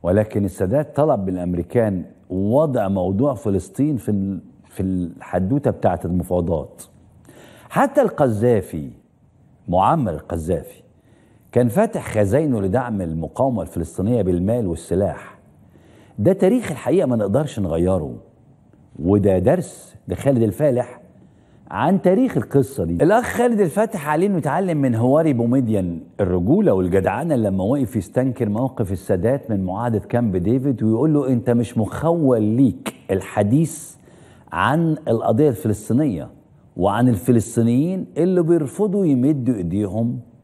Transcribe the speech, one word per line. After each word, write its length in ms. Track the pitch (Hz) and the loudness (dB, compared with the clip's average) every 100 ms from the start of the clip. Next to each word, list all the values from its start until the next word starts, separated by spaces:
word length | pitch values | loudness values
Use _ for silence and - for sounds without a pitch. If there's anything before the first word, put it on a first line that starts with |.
ولكن 420 | 85 98 104 107 101 | 2 2 2 -2 -4
السادات 500 | - 92 131 151 - | -2 0 0 -2 0
طلب 320 | 156 127 95 | 2 2 0
من 20 | |
الأمريكان 760 | 92 90 87 85 120 110 92 - - _ | -4 -4 -4 -2 0 0 -2 -8 -16 _
وضع 580 | 92 101 127 156 123 98 | -4 0 2 2 0 0
موضوع 460 | 98 90 95 143 | 0 0 0 0
فلسطين 640 | 123 107 98 - - 147 135 | 0 -2 -2 -4 -2 -2 -2
في 140 | - | -2
ال-، 280 | 101 98 92 - - _ | -2 -2 -6 -12 -20 _
في 140 | - | -6
الحدوتة 880 | 92 92 87 - - 92 92 139 127 | -4 -2 -4 -8 -6 -4 0 0 0
بتاعة 280 | 98 104 87 85 | 0 -2 -2 -2
المفاوضات. 800 | 90 87 90 85 80 67 - - _ _ _ - - - - - | -4 0 -2 0 -2 -6 -16 -20 _ _ _ -20 -20 -20 -20 -6
حتى 320 | - 277 294 | 0 2 2
القذافي، 880 | 226 - 139 107 120 113 - 80 69 - _ _ _ _ _ _ - | 0 2 0 2 2 2 0 -10 -10 -16 _ _ _ _ _ _ -2
معمر 460 | 90 101 160 110 | 2 2 2 -2
القذافي، 720 | 76 - 85 80 82 - - _ _ _ _ _ _ _ | -6 -6 -8 -2 -4 -4 -20 _ _ _ _ _ _ _
كان 160 | 123 123 | 0 2
فاتح 440 | 110 220 - 113 | 2 0 -2 -4
خزاينه 500 | 107 101 127 156 117 | 0 2 2 0 0
لدعم 400 | 98 110 123 104 | 0 -2 -2 -6
المقاومة 600 | 87 80 80 - 135 113 | -4 -6 -8 -2 -2 -2
الفلسطينية 600 | 80 - 82 - 101 123 | -6 -6 -8 -4 -2 0
بالمال 460 | 92 87 92 123 101 | 0 0 0 -2 -2
والسلاح. 680 | 78 - 90 98 71 - - _ _ - - - - - - | -6 -4 -2 -2 -4 -14 -20 _ _ -20 -20 -20 -20 -20 -2
ده 140 | 107 | 0
تاريخ 380 | 190 190 247 214 | 4 2 2 -2
الحقيقة 360 | 135 - 170 147 | -6 0 0 2
ما 80 | 117 | 0
نقدرش 440 | 101 113 151 - | 0 0 -2 -4
نغيره، 560 | 92 82 90 92 73 57 - _ _ _ _ _ _ - | -2 2 2 0 -2 -12 -18 _ _ _ _ _ _ -6
وده 400 | 80 101 98 92 | 2 4 4 4
درس 560 | 95 180 - - - - - | 2 2 -2 -12 -20 -20 -10
لخالد 340 | 90 139 131 | -4 0 2
الفالح 600 | 113 95 151 120 - - - - - _ _ - - | 0 0 0 0 -4 -10 -20 -20 -20 _ _ -20 -10
عن 300 | 95 139 190 | -2 0 2
تاريخ 360 | 180 190 254 151 | 2 2 2 -2
القصة 480 | 107 143 127 - 82 | 0 0 0 -2 -4
دي. 80 | 85 | 2
الأخ 220 | 156 208 240 | 4 4 0
خالد 340 | - 240 220 | 0 0 2
الفاتح 500 | 185 180 226 208 147 | 0 0 -2 -4 -2
عليه 180 | 151 196 | 0 0
إنه 100 | 185 | 0
يتعلم 400 | 143 151 196 156 | 0 -2 0 0
من 180 | 135 117 | 2 2
هواري 380 | 123 147 160 | 4 4 4
بوميديان 680 | 123 117 131 120 107 92 85 - - | 2 2 2 2 0 0 -6 -12 -4
الرجولة 540 | 95 90 90 180 190 | 0 0 2 4 4
والجدعنة 640 | 95 92 95 92 104 165 139 | 2 2 2 0 -2 -2 0
لما 280 | 107 95 | 0 0
وقف 320 | 95 143 127 110 | 0 0 0 -4
يستنكر 540 | 92 - 131 120 113 | -2 -2 -2 -2 -2
موقف 420 | 104 131 - 98 | -2 -4 -4 -4
السادات 600 | 95 - 95 104 139 - | -4 -2 0 2 -2 -2
من 140 | 104 92 | -4 -4
معاهدة 340 | 95 120 107 | -4 -2 -2
كامب 380 | - 120 120 92 | -2 -2 0 0
ديفيد 460 | 87 127 135 120 | 0 0 0 -2
ويقول 300 | 110 113 156 | 0 2 2
له: 140 | 147 131 | 2 2
"أنت 220 | 120 123 | 0 2
مش 280 | 117 120 - | 0 0 -2
مخول 640 | 110 90 156 170 143 120 | -4 -2 -2 2 2 2
ليك 520 | 107 113 135 - - - - | 2 4 2 2 -10 -14 -4
الحديث 840 | 95 - - 104 135 160 - - - - - - - - | -4 -2 -2 2 2 0 -4 -16 -20 -20 -20 -20 -20 -10
عن 440 | 82 101 151 165 151 - | 0 2 2 0 -2 0
القضية 420 | 117 117 110 151 | 0 2 2 2
الفلسطينية 800 | 110 110 104 - 113 151 90 62 - _ - _ - | 2 -2 -4 -2 0 0 -4 -10 -18 _ -20 _ -2
وعن 320 | 92 104 127 | 0 2 2
الفلسطينيين 960 | 117 - 120 107 - 117 120 165 185 - - | 2 2 2 2 0 2 2 0 -4 -6 -2
اللي 260 | 175 180 | 0 2
بيرفضوا 600 | 165 170 139 - 208 202 180 | 2 2 0 -2 -2 0 2
يمدوا 500 | 131 131 151 120 113 | 2 2 0 -2 -2
إيديهم 640 | 85 95 104 101 117 127 - - | -2 -2 -2 -2 -2 -4 -12 -20